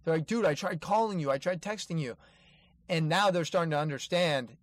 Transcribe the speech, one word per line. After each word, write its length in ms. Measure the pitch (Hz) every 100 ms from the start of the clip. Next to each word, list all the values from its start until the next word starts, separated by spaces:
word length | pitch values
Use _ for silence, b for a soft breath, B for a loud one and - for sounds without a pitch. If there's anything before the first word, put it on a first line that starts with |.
they're 120 | 165
like, 120 | 160 147
"Dude, 200 | 233 196
I 80 |
tried 260 | 190 190 160
calling 400 | 160 214 220 185
you, 100 | 139
I 60 | 139
tried 240 | 180 180
texting 400 | 208 214 - 165
you." 160 | 127 - b b b b b _ -
And 220 | 165 156
now 200 | 180 202
they're 140 | 175
starting 280 | 151 185 165
to 60 | 147
understand, 760 | 151 135 - 175 170 139 120 -